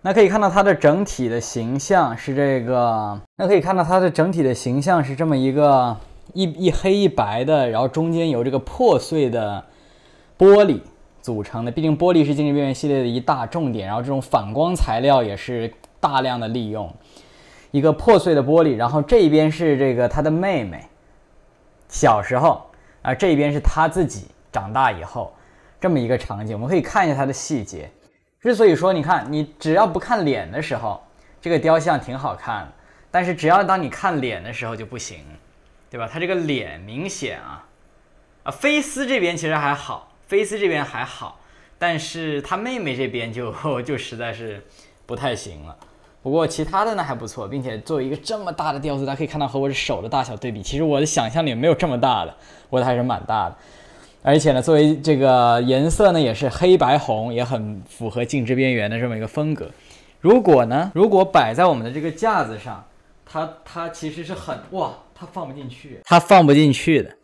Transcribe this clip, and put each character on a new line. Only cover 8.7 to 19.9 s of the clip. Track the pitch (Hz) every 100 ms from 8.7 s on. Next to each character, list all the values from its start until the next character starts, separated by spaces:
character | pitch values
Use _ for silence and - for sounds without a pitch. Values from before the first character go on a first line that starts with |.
| - 240 139
碎 | - 160 131
的 | 117 107 101 - _ _ _ _ _ _ _
玻 | 190 202
璃 | 202 117 - _ - _
组 | - 110
成 | 101 117
的， | 120
毕 | 117
竟 | 156 147
玻 | 175
璃 | 175
是 | 143
静 | 143 147
止 |
边 | 143 139
缘 |
系 | 131 151
列 | 139
的 | 123
一 | 120
大 | 123 135 113
重 | 170 143
点， | 107 95
然 | 110
后 |
这 | 123
种 | 135
反 | - 127 101
光 | 120 170 180
材 | - 117
料 | 139 135
也 | 110 101
是 | - 120 113 - - _
大 | 160 135
量 | 131 123
的 | 113
利 | 123 107
用。 | 107 92 - _ - - - - - _
一 | 143
个 | 156
破 | 156 - 202
碎 | 175
的 | 147
玻 | 131 165
璃， | 160 113
然 | 120
后 | 151
这 | 143 240
一 | 165
边 | 156 156
是 | 156 165 135
这 | 135